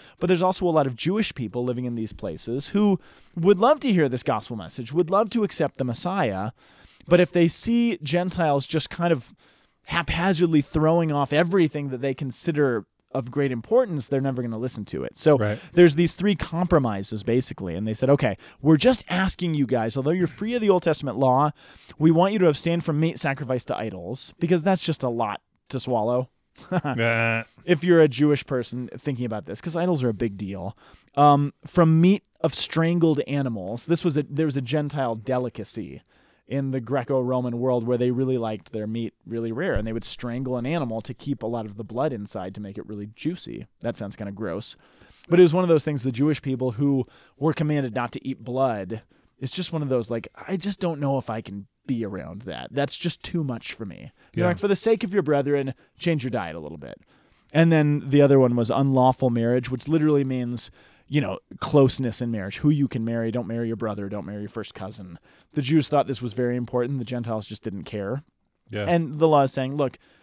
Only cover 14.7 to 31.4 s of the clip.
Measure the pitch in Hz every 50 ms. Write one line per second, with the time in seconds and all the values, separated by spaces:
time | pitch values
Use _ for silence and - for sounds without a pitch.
14.7 | - - 98 - - 65 65 57 - - - 156 147 131 107 104 107 - - -
15.7 | - 170 180 170 143 151 175 165 - - 180 208 202 - - - - 165 185 165
16.7 | 180 151 131 117 104 98 98 - 110 107 98 - 117 127 131 - - - 101 90
17.7 | 80 87 107 110 110 - - 131 143 139 147 113 95 - - - - _ - 147
18.7 | 160 147 - 247 262 - - - 180 180 190 185 - - 175 170 160 147 139 110
19.7 | 123 120 110 113 110 139 131 143 170 185 175 - - - 202 220 240 247 220 202
20.7 | 190 180 - 170 151 - - 139 107 110 139 131 127 135 147 151 - - - -
21.7 | - - - - - - 151 160 165 160 180 196 208 214 185 165 147 - - 170
22.7 | 170 170 160 - 151 147 160 165 - - - 147 135 - 151 120 131 123 - -
23.7 | - - 113 113 95 90 87 90 120 131 - - - _ - 151 185 175 156 196
24.7 | 190 180 - - 156 - - 127 120 117 117 104 101 - - _ _ _ _ _
25.7 | - 127 - - 123 113 107 117 123 127 127 - _ _ _ _ _ - - -
26.7 | 185 175 - 151 127 120 117 117 117 113 117 113 113 113 113 - _ - - 170
27.7 | 180 143 160 180 175 165 160 147 123 117 147 147 147 135 - - 139 127 117 -
28.7 | - 127 123 - - 127 - 151 135 117 123 117 110 107 85 78 95 - - 170
29.7 | 160 170 170 180 175 143 127 120 110 95 123 113 98 95 104 95 98 92 90 95
30.7 | - - _ - - _ _ _ _ 139 143 147 143 143